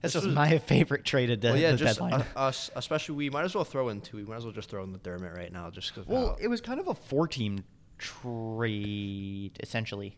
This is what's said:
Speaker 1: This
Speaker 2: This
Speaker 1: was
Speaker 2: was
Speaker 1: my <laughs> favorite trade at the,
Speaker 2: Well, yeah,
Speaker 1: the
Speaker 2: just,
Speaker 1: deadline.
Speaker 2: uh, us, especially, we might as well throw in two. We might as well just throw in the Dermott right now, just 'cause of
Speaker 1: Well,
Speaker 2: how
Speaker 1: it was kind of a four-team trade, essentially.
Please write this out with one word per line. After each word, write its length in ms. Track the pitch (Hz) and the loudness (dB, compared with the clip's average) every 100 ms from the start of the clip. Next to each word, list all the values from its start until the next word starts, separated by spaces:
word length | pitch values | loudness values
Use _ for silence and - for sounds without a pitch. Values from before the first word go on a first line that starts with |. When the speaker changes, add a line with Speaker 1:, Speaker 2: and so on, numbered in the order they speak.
Speaker 1:
This 100 | 170 | 2
Speaker 2:
This 20 | - | 2
Speaker 1:
was 100 | 190 | 2
Speaker 2:
was 80 | |
Speaker 1:
my 240 | 139 151 160 | 4 6 6
<laughs> 140 | - | 6
favorite 320 | 135 151 139 - | 4 6 2 2
trade 240 | 139 123 | 2 4
at 100 | 117 | 4
the, 80 | 117 | 4
Speaker 2:
Well, 80 | 117 | 6
yeah, 140 | 160 | 6
Speaker 1:
the 60 | 131 | 6
Speaker 2:
just, 200 | 143 104 | 4 2
Speaker 1:
deadline. 220 | 175 131 117 - | 2 2 0 0
Speaker 2:
uh, 20 | |
us, 320 | 135 131 - 131 | 0 0 -6 -8
especially, 380 | - 156 - | -2 -2 -2
we 160 | 147 143 | -4 -2
might 140 | 143 | 0
as 100 | 180 | 0
well 100 | 202 | 0
throw 240 | 156 139 127 | 0 0 0
in 140 | 101 | -2
two. 160 | - 107 | -8 -12
We 60 | |
might 120 | 101 113 | -10 -8
as 80 | |
well 80 | 117 | -8
just 160 | 107 - | -10 -8
throw 160 | 101 | -8
in 80 | 95 | -8
the 60 | 92 | -8
Dermott 360 | 92 90 90 | -8 -8 -8
right 160 | 87 87 | -8 -10
now, 200 | 87 85 | -10 -10
just 240 | 95 90 | -8 -10
'cause 80 | - | -10
of 60 | 95 | -2
Speaker 1:
Well, 180 | 254 240 | 0 0
Speaker 2:
how 60 | - | 0
Speaker 1:
it 100 | 226 | -2
was 120 | 240 | -2
kind 180 | 226 269 | -4 -6
of 80 | 370 | -6
a 60 | |
four-team 720 | - - 135 160 135 107 98 - - - - - - 123 117 113 | -8 -2 0 0 0 -2 -4 -8 -20 -20 -14 -14 -10 -8 -6 -4
trade, 1000 | 110 117 104 104 104 101 98 98 98 98 - | -2 -2 -2 -4 -4 -4 -6 -8 -8 -10 -10
essentially. 560 | - 117 113 101 98 | -4 -4 -2 -6 -8